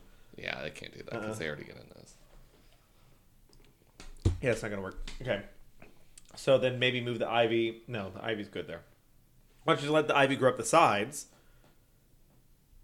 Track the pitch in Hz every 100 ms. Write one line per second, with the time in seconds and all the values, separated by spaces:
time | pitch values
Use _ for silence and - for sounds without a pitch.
0 | - - - - 90 64 71 - - -
1 | - 117 107 104 80 73 - - - -
2 | - - - - - _ - _ _ _
3 | - _ _ _ - - - _ _ -
4 | - - - - 131 113 110 101 95 -
5 | - - 127 101 - - - - - -
6 | - - - - - 131 131 123 127 123
7 | 120 117 - 117 117 117 113 110 - 117
8 | 95 95 113 110 101 92 82 82 - _
9 | _ _ _ _ _ _ - 156 143 156
10 | 151 143 135 131 123 123 - 160 156 104
11 | 113 - - - - - - _ _ _
12 | _ _ _ _ _ _ _ -